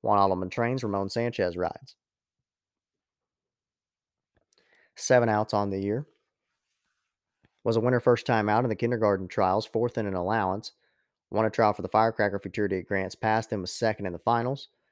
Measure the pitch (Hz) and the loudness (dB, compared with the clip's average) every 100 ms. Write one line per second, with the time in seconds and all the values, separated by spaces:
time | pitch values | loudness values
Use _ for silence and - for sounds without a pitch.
0 | - 101 98 92 92 - 117 131 113 98 | 0 4 4 2 -4 -2 -2 -2 -2 -2
1 | 98 117 120 110 90 87 87 - 135 _ | -2 -2 -4 -2 -4 -2 -6 -6 -16 _
2 | _ _ _ _ _ _ _ _ _ _ | _ _ _ _ _ _ _ _ _ _
3 | _ _ _ _ _ _ _ _ _ _ | _ _ _ _ _ _ _ _ _ _
4 | _ _ _ _ _ _ _ _ _ - | _ _ _ _ _ _ _ _ _ -6
5 | - 123 117 107 107 107 101 95 101 117 | 4 4 6 2 2 0 0 -2 -2 -2
6 | 147 _ _ _ _ _ _ _ _ _ | -6 _ _ _ _ _ _ _ _ _
7 | _ _ _ _ _ _ 113 113 120 123 | _ _ _ _ _ _ -2 0 2 2
8 | 127 120 - 113 104 110 127 107 120 117 | 4 2 2 0 2 2 0 -2 -2 0
9 | 104 98 92 - 92 101 - 113 120 120 | 2 0 -2 0 2 0 -2 -2 -2 -2
10 | 101 92 90 113 95 98 - - _ _ | -4 -2 -2 0 0 -2 -8 -18 _ _
11 | _ _ _ 104 110 - 107 - 92 110 | _ _ _ -2 0 2 2 2 0 2
12 | 113 - 104 101 95 - 101 92 - 98 | 2 2 0 -2 -6 -4 -2 -2 -2 -4
13 | 95 - 110 110 - 104 87 - 113 104 | -4 -4 0 0 0 -4 -6 -2 -2 -2
14 | 95 87 - 117 123 135 - _ _ | -6 -4 0 0 0 -6 -10 _ _